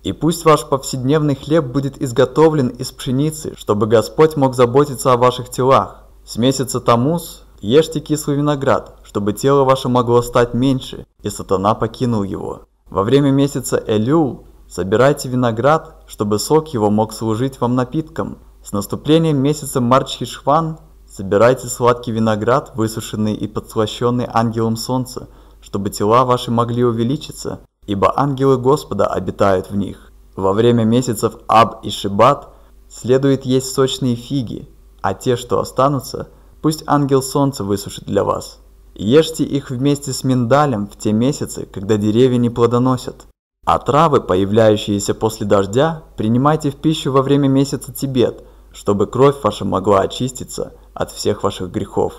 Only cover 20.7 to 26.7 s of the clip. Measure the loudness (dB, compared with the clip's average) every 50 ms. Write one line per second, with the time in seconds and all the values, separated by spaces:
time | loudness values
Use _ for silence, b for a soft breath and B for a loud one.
20.7 | -8 -10 -16 -20 -20 -20 -20 -20 -16 -12 -4 0 2 4 4 4 4 2 -4 -12
21.7 | -6 0 2 2 2 0 -2 -6 -2 0 0 0 0 0 0 0 0 0 -2 -4
22.7 | -4 -4 -4 -4 -4 -8 -10 -8 -6 -4 -2 -2 -2 -4 -6 -6 -8 -8 -10 -6
23.7 | -2 -2 -2 -2 -2 -2 -2 0 0 0 -4 -2 -2 0 0 0 0 -2 -2 -2
24.7 | -2 -4 -4 -4 -4 -4 -4 -6 -10 -14 -14 -14 b b b b b b -20 -10
25.7 | -8 -6 -6 -6 -4 -2 0 4 4 4 4 4 0 -2 0 -2 -2 0 0 -2